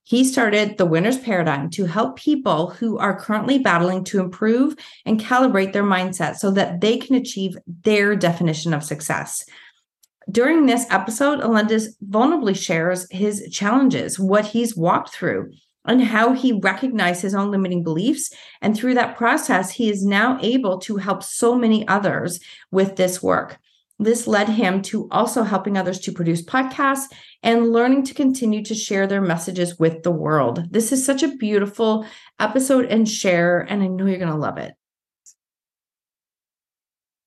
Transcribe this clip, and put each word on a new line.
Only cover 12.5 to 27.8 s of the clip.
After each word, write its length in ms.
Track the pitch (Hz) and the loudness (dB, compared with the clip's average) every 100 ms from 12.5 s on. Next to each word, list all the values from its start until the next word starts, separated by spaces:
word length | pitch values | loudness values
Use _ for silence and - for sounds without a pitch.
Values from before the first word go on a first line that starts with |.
shares 520 | 185 - 165 170 180 - | -2 0 0 0 -2 -6
his 380 | 185 208 208 - | -4 -2 -2 -8
challenges, 720 | - 202 254 262 127 - - | -4 0 2 4 2 -2 -2
what 240 | 190 208 | 2 2
he's 320 | 214 226 233 170 | 2 0 -2 0
walked 380 | 165 202 - | 0 0 -2
through, 360 | - 165 98 - - _ _ - | -6 -4 -2 -6 -12 _ _ 0
and 160 | 247 | 2
how 320 | 220 214 233 | 4 2 2
he 180 | 254 254 | 2 2
recognized 720 | 208 190 190 262 220 175 175 | 2 0 0 -2 0 0 0
his 120 | 196 | -2
own 160 | 196 202 | -2 0
limiting 320 | 196 190 180 | 0 0 -2
beliefs. 480 | 165 160 226 311 - - - - | -2 -2 0 -2 -4 -12 -20 -6
And 160 | 208 220 | -2 0
through 160 | 254 | 0
that 220 | 247 - - | 2 0 0
process, 540 | 233 302 302 185 185 | 0 0 2 0 0
he 180 | - 220 | -2 -2
is 160 | 202 | 0
now 340 | 202 202 233 262 | 0 2 2 0
able 360 | 208 262 214 185 | 0 0 0 -2
to 180 | - 202 | -4 -6
help 240 | 190 185 | -4 -6
so 320 | - - 233 | -6 -2 0
many 340 | 247 226 214 - | 2 4 2 2
others 500 | 202 190 135 175 - - - - | 0 0 -2 -4 -8 -14 -20 -4
with 260 | 190 196 190 | 0 0 2
this 260 | 180 185 | -2 0
work. 360 | 185 - - - _ _ _ - | 0 0 -2 -12 _ _ _ -4
This 280 | 208 226 - | 0 0 2
led 240 | 208 214 | 0 2
him 320 | 214 190 190 | 2 2 0
to 260 | 190 214 175 | -2 -4 -2
also 320 | 185 226 254 | 0 0 0
helping 360 | 208 196 - 196 | 0 -2 -2 -2
others 200 | 180 190 | -2 -4
to 120 | - | -6
produce 300 | 175 170 165 | -4 -2 -2
podcasts 640 | 165 262 262 - 285 269 - - - - | -2 -2 -2 -2 -2 -2 -6 -14 -20 -6
and 300 | 226 233 233 | 0 2 4
learning 320 | 233 | 4